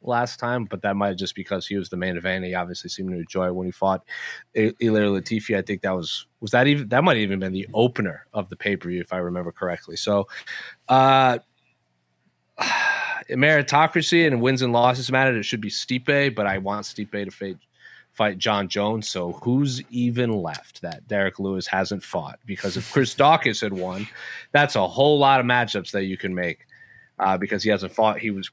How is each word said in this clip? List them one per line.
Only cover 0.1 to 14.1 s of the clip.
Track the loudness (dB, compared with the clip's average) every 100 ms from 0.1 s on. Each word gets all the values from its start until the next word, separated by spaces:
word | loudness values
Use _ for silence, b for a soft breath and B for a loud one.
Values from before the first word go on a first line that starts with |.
| -2 -2 -4
time, | -4 -2
but | -4 -4
that | -2 0
might | 0 -2
just | -6 -8
because | -6 -6
he | -4 -6
was | -6
the | -4
main | -4 -4
event. | -4 -4
He | -4 -6
obviously | -6 -10 -12
seemed | -8 -6
to | -6
enjoy | -6 -4 -2
it |
when | -2 -6
he |
fought | -2 0 0 -4 B B B -6 0
I-, | 0 0
Ilir | 2 2 2 0
Latifi. | -2 -4 -2 -2
I |
think | -2 -4
that | -2
was, | -2 -4 -8 -12 _
was | 0
that | 4 4
even, | 2 2
that | 2
might | 4 4
have |
even | 2 -2
been | -2
the | -4 -2
opener | 2 2 2 -4 -4 -8
of | -8 -8
the | -6
pay-per-view, | -2 -2 -2 -6
if | -4
I | -4
remember | -4 -4 -6
correctly. | -6 -6 -6 -8
So, | -6 0 0 0 B B B B B 2
uh, | 6 6 6 4 2 -4 _ _ _ _ _ _ _ _ _ _ -6
<sighs> | B B B B B B -4
meritocracy | 2 4 4 4 4 4 2 2